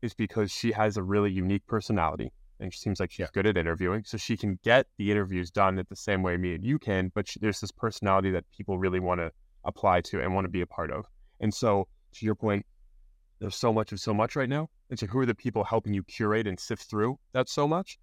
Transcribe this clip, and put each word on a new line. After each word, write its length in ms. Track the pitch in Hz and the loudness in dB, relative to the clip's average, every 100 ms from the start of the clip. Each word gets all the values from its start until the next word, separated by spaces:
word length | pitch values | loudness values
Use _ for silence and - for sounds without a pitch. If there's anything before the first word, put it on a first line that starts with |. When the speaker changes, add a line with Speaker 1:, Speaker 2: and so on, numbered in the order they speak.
Speaker 1:
Is 120 | 120 | -6
because 380 | - 107 - 104 | -2 -2 0 -2
she 200 | - 120 | 0 -2
has 260 | 104 107 104 | 2 2 2
a 60 | |
really 280 | 92 101 104 | 0 2 2
unique 340 | 95 92 101 _ | 2 0 0 _
personality. 640 | 113 - 107 80 80 64 - - _ | -4 0 0 0 -2 -8 -10 -20 _
And 120 | 95 | -12
she 80 | - | -6
seems 200 | - 98 | -4 -2
like 120 | 92 | -4
she's 140 | - 85 | -4 -4
Speaker 2:
Yeah. 40 | |
Speaker 1:
good 140 | - 101 | 0 2
at 100 | 95 | 2
interviewing. 460 | 82 82 92 101 104 | 0 0 0 -2 -4
So 120 | 107 | -8
she 200 | - 113 | -4 -2
can 220 | 107 92 | -2 -2
get 240 | - 123 131 _ | 6 6 6 _
the 140 | 101 | 0
interviews 380 | 104 95 92 85 | 2 2 -2 -4
done 300 | - 98 95 | 2 2 2
at 100 | 92 | -4
the 60 | 98 | -8
same 260 | - 98 | -2 0
way 160 | 92 87 | 2 0
me 160 | 90 | 0
and 100 | 85 | -2
you 140 | 104 151 | -2 -2
can, 340 | - 95 92 - | 0 0 0 -2
but 120 | 98 | -6
she, 120 | - | -4
there's 200 | 107 101 | -4 -2
this 120 | 98 | -6
personality 580 | - 117 - 101 95 95 | -6 -6 -2 2 2 4
that 140 | 90 - _ | 0 -4 _
people 220 | 98 95 | -4 0
really 220 | 95 90 | 2 0
wanna 320 | 90 90 82 - _ _ | 0 0 -2 -6 _ _
apply 380 | - - 101 90 | -8 0 4 4
to 200 | 85 95 | 2 -2
and 120 | 76 92 | 0 0
wanna 140 | 95 | 0
be 120 | 92 | -2
a 60 | 87 | -4
part 240 | - 80 | -4 -6
of. 140 | 65 - - - _ | -6 -8 -16 -20 _
And 140 | 113 | -4
so, 340 | 104 120 101 95 _ _ | 0 2 2 0 _ _
to 120 | - 107 | -6 -2
your 100 | 107 | 0
point, 300 | 110 101 - _ - - - _ _ _ | 0 0 -2 _ -20 -20 -20 _ _ _
there's 160 | 95 - | -10 -2
so 180 | 120 | 0
much 180 | 110 107 | 2 0
of 80 | 101 | -6
so 140 | - | -4
much 220 | 104 117 - | 0 0 0
right 120 | 127 | -2
now. 220 | 139 160 _ _ | -2 -4 _ _
And 80 | 120 | -8
so 80 | 104 | -4
who 120 | 117 | 0
are 60 | 127 | 0
the 100 | 107 | 0
people 280 | 127 110 | -2 -2
helping 300 | 98 113 104 | 0 0 0
you 100 | 101 | -4
curate 420 | 90 - 107 107 107 | -4 -2 0 2 0
and 140 | 92 | -4
sift 240 | - 113 | -6 -8
through 360 | - 107 110 135 _ | -6 -2 0 -2 _
that 160 | 127 127 | -4 -2
so 180 | - 147 | 0 0
much? 300 | 165 190 - | 0 -4 -14